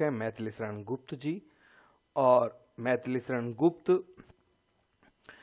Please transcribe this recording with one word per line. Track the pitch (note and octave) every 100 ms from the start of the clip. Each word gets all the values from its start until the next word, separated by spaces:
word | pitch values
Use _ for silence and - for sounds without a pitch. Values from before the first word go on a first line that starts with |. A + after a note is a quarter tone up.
हैं | D3+
मैथिली | A2+ A2+ A2 A2
शरण | - G#2+ G#2
गुप्त | G#2 C3 - C3+
जी। | D3 G3 - _ _ - _ _ _ C#3+
और | B2+ B2 A2+ - _ -
मैथिली | A#2+ B2 B2 B2+
शरण | - B2 A#2+
गुप्त | A2+ E3+ E3+ - F3+ - - - _ _ _ _ _ _ _ _ _ - -